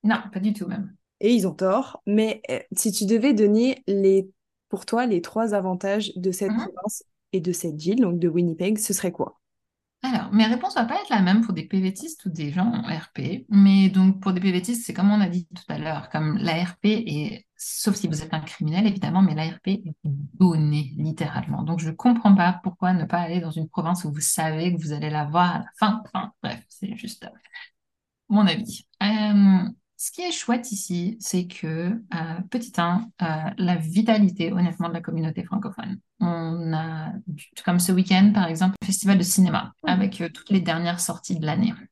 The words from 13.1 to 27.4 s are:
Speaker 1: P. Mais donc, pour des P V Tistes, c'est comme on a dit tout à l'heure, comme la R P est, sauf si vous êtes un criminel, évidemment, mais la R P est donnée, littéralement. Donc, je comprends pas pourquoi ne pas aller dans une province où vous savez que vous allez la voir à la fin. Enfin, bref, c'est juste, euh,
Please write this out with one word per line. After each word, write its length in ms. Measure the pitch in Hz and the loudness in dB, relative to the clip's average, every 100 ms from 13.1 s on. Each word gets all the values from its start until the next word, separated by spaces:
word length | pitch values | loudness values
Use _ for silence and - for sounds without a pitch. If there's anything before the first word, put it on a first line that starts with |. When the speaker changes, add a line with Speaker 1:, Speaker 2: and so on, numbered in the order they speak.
Speaker 1:
P. 320 | - 143 190 - | -8 -6 -6 2
Mais 400 | 202 196 196 190 | 8 8 8 6
donc, 320 | 190 190 190 | 6 4 4
pour 100 | 196 | 0
des 80 | 185 | 0
P 120 | 190 | 0
V 100 | 180 | 0
Tistes, 240 | 180 233 - | -2 -6 -6
c'est 80 | |
comme 180 | - 196 | 2 4
on 80 | 208 | 4
a 80 | 185 | 2
dit 200 | 180 170 | 0 -6
tout 160 | 180 - | -16 -10
à 80 | 147 | -8
l'heure, 320 | 156 151 - | -6 -6 -6
comme 280 | 156 156 151 | -4 -2 0
la 260 | 170 160 | 0 -2
R 140 | 175 - | -4 0
P 240 | 202 220 220 | 0 0 -2
est, 420 | 151 151 - _ _ | -6 -6 -10 _ _
sauf 380 | - - - 196 | -12 -4 -2 -2
si 120 | 165 | -2
vous 140 | 151 | -4
êtes 120 | 156 | -4
un 60 | 156 | -6
criminel, 460 | 156 - 156 170 214 | -6 -6 -4 2 2
évidemment, 340 | 196 147 175 | 0 0 4
mais 140 | 190 151 | 4 2
la 140 | 160 | -4
R 100 | - | -6
P 220 | - 196 180 | -4 -4 -4
est 100 | 151 | -8
donnée, 920 | 156 139 143 - 180 160 151 147 143 147 | -6 -6 -8 2 4 4 2 0 -4 -4
littéralement. 680 | 151 156 151 - 151 143 | -6 -4 -6 -6 -6 -6
Donc, 160 | - 170 | -4 -4
je 100 | 160 | -4
comprends 460 | 160 247 233 214 196 | 0 2 4 6 6
pas 240 | 175 180 | 6 0
pourquoi 300 | 185 - 180 | -6 -2 0
ne 120 | 185 160 | 0 0
pas 140 | 175 | -2
aller 220 | 170 180 | -2 -4
dans 100 | 165 | -4
une 160 | 156 156 | -6 -6
province 380 | - 165 180 151 | -4 -2 -2 -4
où 80 | |
vous 80 | 147 | -4
savez 520 | - - 160 156 180 | -4 -2 -2 0 -2
que 80 | 175 | -2
vous 120 | 156 | -4
allez 160 | 147 151 | -6 -4
la 160 | 151 147 | -4 -2
voir 300 | 165 175 156 | 2 2 0
à 40 | |
la 60 | - - | -8 -2
fin. 240 | 208 226 - | 0 0 -4
Enfin, 260 | 190 202 _ | -8 -8 _
bref, 200 | - 120 _ | -10 -10 _
c'est 260 | - 196 - | -14 -12 -10
juste, 300 | - - - | -14 -14 -18
euh, 100 | _ | _